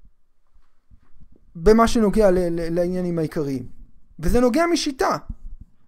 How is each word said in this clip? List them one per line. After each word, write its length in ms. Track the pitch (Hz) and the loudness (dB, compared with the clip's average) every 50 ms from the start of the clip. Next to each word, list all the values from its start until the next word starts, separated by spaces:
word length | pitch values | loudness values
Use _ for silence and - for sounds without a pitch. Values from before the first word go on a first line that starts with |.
| - - - _ _ _ _ _ _ _ - - - - - - _ _ - - _ - - - - - - - - - - | -20 -20 -20 _ _ _ _ _ _ _ -20 -20 -20 -20 -20 -20 _ _ -20 -20 _ -20 -18 -18 -18 -18 -20 -20 -20 -20 -14
במה 320 | 170 165 196 226 226 233 | 2 4 4 6 6 4
שנוגע 440 | - - 240 220 202 196 220 214 196 | 4 2 2 2 2 4 4 4 4
ל-, 80 | 180 185 | 4 2
ל-, 360 | 180 170 170 170 170 165 170 | 0 -2 -2 -4 -4 -2 -2
לעניינים 440 | 175 175 180 185 180 180 175 170 165 | -2 -2 -2 -2 -4 -4 -4 -2 -2
העיקריים. 440 | 160 156 - 175 147 139 135 127 117 - - - - - - - - - - - | -4 -4 -4 -4 -4 -4 -6 -6 -8 -10 -14 -16 -16 -18 -20 -20 -20 -20 -14 -4
וזה 200 | 151 180 202 240 | -2 2 2 4
נוגע 260 | 254 247 220 311 339 | 4 4 2 2 2
משיטה. 520 | 339 339 - - 302 262 - 381 349 - 294 - - - - - - - - - - - - - | 2 0 0 -2 -4 -4 -2 -2 -2 -2 -4 -6 -12 -14 -14 -14 -14 -14 -16 -18 -20 -20 -20 -20